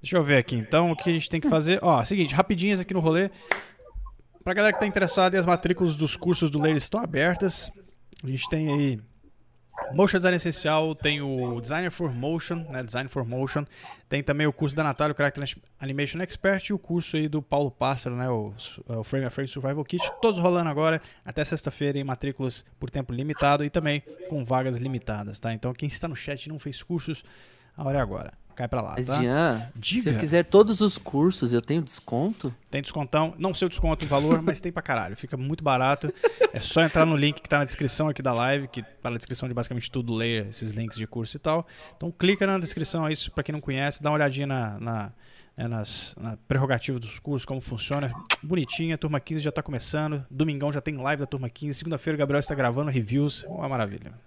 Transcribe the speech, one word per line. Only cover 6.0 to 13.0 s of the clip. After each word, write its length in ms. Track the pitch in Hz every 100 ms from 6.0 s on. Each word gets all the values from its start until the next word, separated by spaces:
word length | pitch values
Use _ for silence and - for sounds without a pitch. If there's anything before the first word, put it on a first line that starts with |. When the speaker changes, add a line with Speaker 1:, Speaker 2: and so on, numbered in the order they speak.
| 156 -
Speaker 1:
cursos 340 | 175 170 160
do 100 | 147
Leir 160 | 156 156
estão 240 | - 214
abertas. 720 | 233 139 160 175 190 - - - - - - -
A 20 | 127
gente 220 | 131 -
tem 240 | 156 156
aí 280 | 143 139 113 107 - - - - _ _ - -
Motion 240 | 139 196 190
Design 180 | 180 180
Essencial, 580 | 170 156 151 156 160
tem 260 | 156 147 147
o 380 | 143 131 123 120
Designer 300 | 113 151 180
for 220 | - 170
Motion, 540 | 120 135 165 - 170 160
né, 120 | 131
Design 260 | 120 123